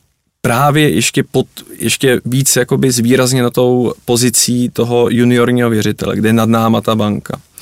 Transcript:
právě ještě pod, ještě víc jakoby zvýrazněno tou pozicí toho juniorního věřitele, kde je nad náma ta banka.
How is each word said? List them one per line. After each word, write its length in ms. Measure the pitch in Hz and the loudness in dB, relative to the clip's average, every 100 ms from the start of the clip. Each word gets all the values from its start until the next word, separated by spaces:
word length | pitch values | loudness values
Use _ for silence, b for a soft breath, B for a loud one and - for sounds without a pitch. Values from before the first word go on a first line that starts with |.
| _ _ _ _ | _ _ _ _
právě 480 | 120 120 147 151 147 | -2 0 2 2 2
ještě 340 | 87 117 143 | 0 -2 -2
pod, 240 | - 131 - - - - | -2 -2 -4 -8 -18 -6
ještě 420 | 113 - 131 120 117 | -4 0 0 0 0
víc 300 | 131 135 127 | -2 0 0
jakoby 360 | 123 135 135 | 0 0 0
zvýrazněno 580 | 120 117 131 127 131 120 | 0 2 2 2 0 0
tou 420 | 123 123 123 117 - - | 0 2 2 -2 -4 -2
pozicí 640 | 120 123 113 - 123 123 | 0 0 0 -2 -2 -2
toho 400 | - 117 120 113 | -2 0 2 2
juniorního 600 | 117 120 123 120 123 120 | 2 2 2 2 0 0
věřitele, 460 | 107 104 104 80 95 | 0 -2 -4 -4 -2
kde 140 | 107 | 0
je 40 | |
nad 160 | 113 113 | 2 2
náma 320 | 113 113 113 | 2 2 0
ta 140 | 113 110 | 0 -2
banka. 460 | 104 98 - - - B | -2 -4 -8 -14 -14 B